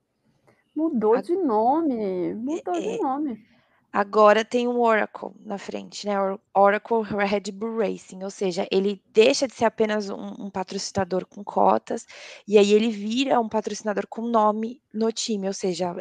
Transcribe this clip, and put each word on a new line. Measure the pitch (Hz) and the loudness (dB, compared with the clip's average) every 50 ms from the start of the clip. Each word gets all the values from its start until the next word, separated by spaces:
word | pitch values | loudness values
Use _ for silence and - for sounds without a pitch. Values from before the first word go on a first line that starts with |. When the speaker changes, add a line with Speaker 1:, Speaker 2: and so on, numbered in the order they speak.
| _ _ _ _ _ _ _ _ _ _ _ _ _ _ - | _ _ _ _ _ _ _ _ _ _ _ _ _ _ -6
Speaker 1:
Mudou | 302 320 330 302 220 214 214 233 | -2 -2 -2 0 2 2 4 2
Speaker 2:
A- | - | 2
Speaker 1:
de | - - 349 | 2 0 -2
nome, | 392 349 262 214 214 226 247 285 330 330 285 247 226 214 190 185 180 170 165 190 | 0 0 0 2 2 2 2 2 2 0 0 -2 -2 -2 -4 -2 -2 -4 -4 -4
mudou | 214 240 277 330 403 - 370 349 | -6 -6 -6 -6 -6 -6 -6 -6
Speaker 2:
É, | 330 | -4
Speaker 1:
de | - 440 | -4 -4
Speaker 2:
é. | - 453 | -4 -4
Speaker 1:
nome. | 339 269 262 285 311 269 220 - - _ _ _ _ _ _ _ _ _ | -2 -2 -2 -2 -4 -6 -6 -10 -14 _ _ _ _ _ _ _ _ _
Speaker 2:
Agora | - 202 202 202 202 214 214 208 208 220 226 | -2 -2 -2 2 4 6 8 8 8 6 2
tem | - - 247 240 247 | 0 -2 -2 0 0
um | 247 240 | 0 2
Oracle | 240 226 220 208 208 - - - - - 190 - | 2 4 2 2 0 -2 -6 -10 -12 -12 -14 -14
na | - 208 202 | -12 -10 -10
frente, | 190 - - - - 98 170 - - - | -10 -10 -10 -10 -10 -10 -12 -14 -10 -6
né? | 208 202 196 | -4 -2 0
Or-, | 196 190 196 - _ _ | 0 -2 -4 -6 _ _
Oracle | - 190 202 202 202 214 - - 233 226 | 4 6 6 6 6 4 0 -2 -2 -2
Red | 214 196 214 202 208 196 208 202 190 208 | 0 -2 -2 -2 0 0 0 -2 -2 -4
Bull | 190 196 220 226 226 226 | -8 -8 -8 -6 -2 -2
Racing, | 202 190 185 175 - - 185 185 | -2 -2 -4 -6 -12 -16 -14 -12
ou | 190 196 | -12 -10
seja, | - - 202 185 165 - - - | -6 -4 -4 -4 -2 -4 -4 0
ele | 185 196 196 208 202 - _ _ - | 0 0 0 0 -2 -4 _ _ 4
deixa | 220 220 269 285 - 277 226 | 6 6 6 4 2 -2 -4
de | - | -2
ser | - 240 | 0 0
apenas | 220 - - 220 214 214 214 202 196 | 0 0 0 -2 0 -2 -4 -6 -6
um, | 196 - 202 202 - - | -10 -10 -12 -12 -12 -12
um | 202 196 | -12 -10
patrocinador | - 190 185 - 196 196 - - - 202 185 175 185 185 180 | -8 -8 -8 -8 -8 -8 -8 -6 -4 -4 -4 -2 -2 -6 -6
com | - - 202 | -8 -12 -16
cotas, | 202 - - 202 202 220 220 226 - - - 233 - - - - - - - - - | -12 -6 0 2 4 4 4 2 0 -4 -8 -8 -10 -12 -20 -20 -20 -20 -20 -16 -2
e | 202 202 208 | 4 6 6
aí | 196 202 208 | 8 8 6
ele | 214 220 233 | 6 4 2
vira | 214 202 202 214 226 254 277 269 - 247 | -2 -4 -6 -4 -2 -2 0 2 2 0
um | 226 214 | 0 0
patrocinador | 220 214 - 208 208 - - 214 196 196 202 | -2 -4 -4 -4 -8 -8 -6 -6 -4 -4 -6
com | - - 226 | -8 -8 -8
nome | 226 240 233 220 214 214 208 220 220 226 247 - _ _ | -4 0 2 2 4 2 2 0 -4 -8 -10 -12 _ _
no | - 214 220 226 | -6 -2 -2 -2
time, | 220 - - - 214 196 190 190 | -2 -4 -4 -4 -4 -4 -4 -4
ou | 196 | -4
seja, | - - 185 175 156 180 175 175 - | -4 -2 -2 -2 -2 -4 -4 -4 -2